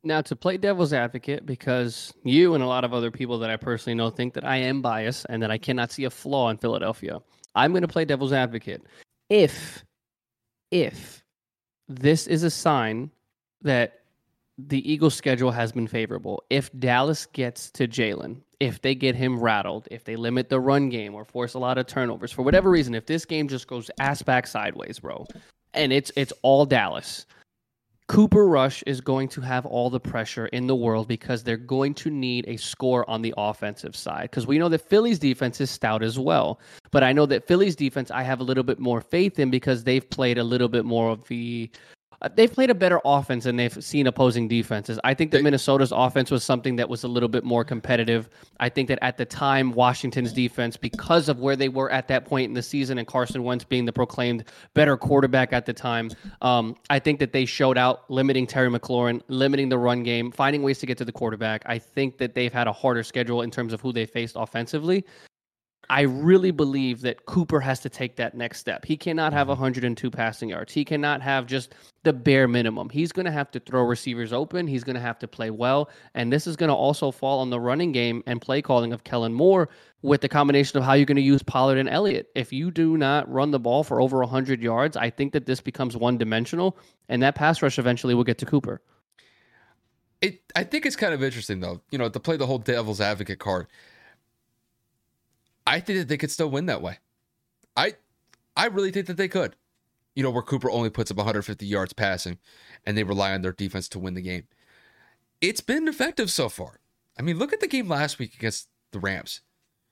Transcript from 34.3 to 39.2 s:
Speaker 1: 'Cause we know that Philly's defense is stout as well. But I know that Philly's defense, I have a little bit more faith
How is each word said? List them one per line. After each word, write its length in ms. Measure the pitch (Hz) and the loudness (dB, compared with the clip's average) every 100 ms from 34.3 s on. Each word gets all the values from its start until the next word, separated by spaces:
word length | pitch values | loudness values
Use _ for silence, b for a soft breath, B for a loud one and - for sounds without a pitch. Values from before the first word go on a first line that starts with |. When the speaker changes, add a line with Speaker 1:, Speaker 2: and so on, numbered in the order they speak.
Speaker 1:
'Cause 160 | - 117 | -6 0
we 120 | 147 | 2
know 100 | 170 | 2
that 140 | 160 | 0
Philly's 360 | - 208 233 185 | 4 4 4 2
defense 440 | 143 123 127 - | 0 0 -4 -2
is 80 | 135 | -6
stout 320 | - 113 110 | -2 -2 0
as 160 | 113 120 | -2 -2
well. 420 | 139 156 76 - B B B | 2 2 2 -4 B B B
But 120 | 147 | 4
I 100 | 131 | 6
know 120 | 139 143 | 6 4
that 200 | 131 - | 2 2
Philly's 280 | 175 196 | 4 4
defense, 360 | 156 139 139 123 | 2 -2 -4 -6
I 120 | 123 | -6
have 180 | 131 127 | -4 -4
a 40 | |
little 200 | 127 131 | 0 0
bit 140 | 127 117 | 0 -2
more 220 | 127 117 | 0 -2
faith 380 | - 170 | 0 0